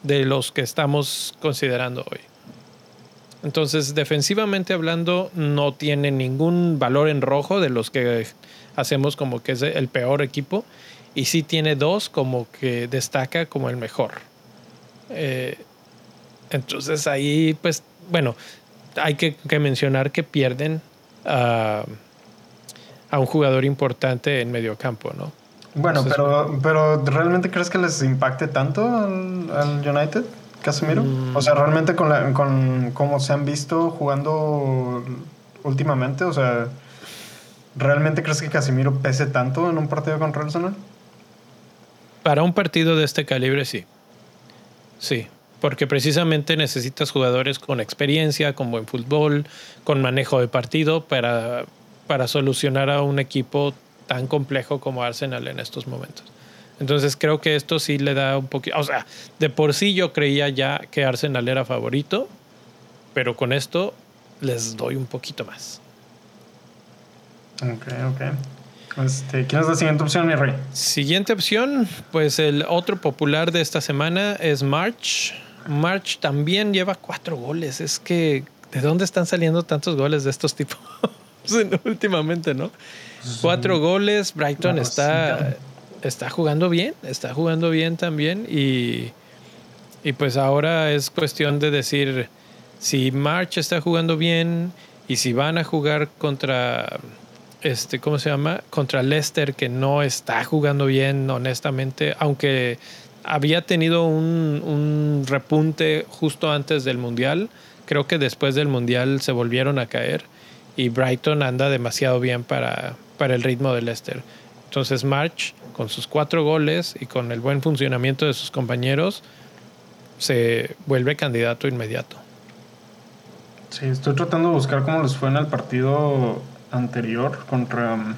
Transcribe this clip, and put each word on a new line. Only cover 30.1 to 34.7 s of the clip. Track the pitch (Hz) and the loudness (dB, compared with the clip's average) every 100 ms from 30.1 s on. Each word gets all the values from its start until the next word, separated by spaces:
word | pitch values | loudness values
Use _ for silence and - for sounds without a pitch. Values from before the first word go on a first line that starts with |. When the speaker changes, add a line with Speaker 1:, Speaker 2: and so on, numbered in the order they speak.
| 220 240 - - - | -2 -6 -12 -20 -6
Speaker 2:
Casemiro? | - 143 156 147 | -2 0 0 2
Speaker 1:
Mm. | 135 131 131 131 | 2 0 0 2
Speaker 2:
O | |
sea, | 135 143 | 4 4
realmente | 147 160 160 175 | 6 4 2 2
con | 156 | 4
la, | 147 123 | 4 4
con | 135 139 135 131 127 123 | 2 2 4 2 2 -2
cómo | 131 143 143 | 0 0 0
se | 135 | 0
han | 143 | 0
visto | 143 147 - 165 165 | 0 -2 -2 0 0
jugando | 165 139 139 143 156 156 147 139 | 0 0 0 0 0 0 0 2